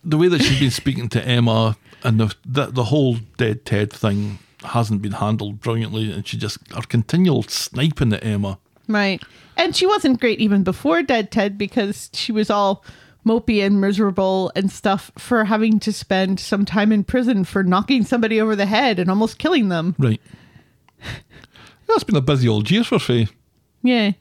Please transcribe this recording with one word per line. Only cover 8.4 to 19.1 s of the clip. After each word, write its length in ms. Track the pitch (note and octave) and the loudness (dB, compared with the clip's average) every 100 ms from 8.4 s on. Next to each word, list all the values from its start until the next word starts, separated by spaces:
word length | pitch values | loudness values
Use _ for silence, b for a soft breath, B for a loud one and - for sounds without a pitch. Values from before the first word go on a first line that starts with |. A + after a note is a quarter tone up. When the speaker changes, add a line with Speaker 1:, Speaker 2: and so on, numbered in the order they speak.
| G2+ F#2+ _ _ - | -4 -8 _ _ -4
Speaker 2:
Right. 320 | G#3+ G3 F#3 B B B - | -2 0 -2 B B B -2
And 180 | F4+ - | -2 2
she 120 | F#4 | 0
wasn't 320 | G#4 D4+ B3+ | 2 2 2
great 200 | A#3+ - | 0 0
even 240 | G#3+ G3+ | 2 2
before 400 | F#3 F3+ C#4+ E4 | 0 -2 0 0
Dead 280 | C#4 A#3+ G#3+ | 2 0 0
Ted 260 | A#3 G#3 G3+ | -2 -2 -2
because 520 | G3+ - G3+ G#3 - | -4 -2 -2 -4 -10
she 200 | - - | -10 -4
was 160 | G#3+ G#3+ | -2 0
all 340 | G#3 G3+ G3 B B B B A3 | 2 2 -2 B B B B 0
mopey 400 | A#3 A#3 G#3+ G3 | 0 0 0 2
and 140 | G3+ | 2
miserable 720 | G3 G3 G3+ F#3 F#3+ F#3+ F#3 - | 2 2 0 0 0 0 -2 -2
and 120 | F#3+ | -4
stuff 400 | - G#3+ G3 - - | -2 -2 -2 -4 -20
for 280 | - B3 G#3+ | -2 0 2
having 340 | A3 A3 G#3+ | 2 2 2
to 140 | G#3+ | 0
spend 440 | G3+ - F#3+ F#3+ F#3+ | -6 -2 -2 0 -2
some 240 | - G3+ G3+ | -2 -2 0
time 260 | G3 G#3+ | 2 2
in 140 | G#3+ G3 | 2 2
prison 400 | B3+ B3 G#3+ F3+ | 0 2 0 0
for 180 | G3 | 0
knocking 400 | F#3 F#3 G3+ C4 | 2 2 2 0
somebody 380 | G#3 B3 A3 A3 | 2 0 2 2
over 160 | A3 G#3 | 0 0
the 80 | G3 | 0
head 340 | A3 C4 F#3 | 2 2 2
and 100 | |
almost 300 | F3 | 0